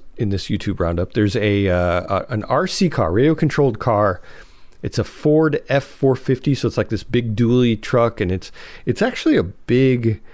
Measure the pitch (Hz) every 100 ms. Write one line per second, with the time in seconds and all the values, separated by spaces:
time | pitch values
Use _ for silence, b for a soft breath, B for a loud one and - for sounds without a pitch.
0 | - - 113 95 - 104 - 90 85 87
1 | 90 - 107 110 104 101 98 90 87 87
2 | - 98 - 110 98 127 185 - 185 -
3 | 90 92 143 160 156 - 139 107 - 104
4 | 104 90 B B B B B B - -
5 | 107 - 151 151 160 139 - 135 - -
6 | 135 127 - 131 - 135 117 - 104 110
7 | - 123 120 107 117 123 123 107 - 127
8 | 117 - 95 92 - - B B - 120
9 | 233 - 330 269 92 - - 120 131 123
10 | 113 104 -